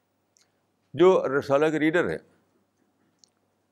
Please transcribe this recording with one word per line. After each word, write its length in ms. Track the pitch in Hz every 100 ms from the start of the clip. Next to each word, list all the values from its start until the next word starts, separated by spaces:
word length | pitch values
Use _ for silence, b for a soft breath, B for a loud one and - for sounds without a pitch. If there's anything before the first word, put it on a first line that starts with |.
| _ _ _ _ _ _ _ _ _
جو 300 | 131 180 180 - 139
رسالہ 260 | 135 139 160
کے 140 | 143
ریڈر 300 | 156 170 110
ہیں۔ 80 | 78 - _ _ _ _ _ _ _ _ _ _ _ _ _ _